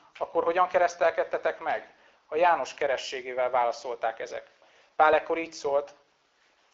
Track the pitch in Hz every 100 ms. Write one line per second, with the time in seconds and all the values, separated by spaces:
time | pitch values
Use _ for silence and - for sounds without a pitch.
0 | _ - 165 170 165 175 180 185 175 -
1 | 170 175 165 160 170 - 160 113 - _
2 | _ _ - 156 175 160 127 - 143 123
3 | - 135 123 123 127 127 120 113 131 120
4 | 113 110 123 120 - _ _ _ _ -
5 | 156 156 151 165 160 - 147 139 143 -
6 | _ _ _ _ _ _ _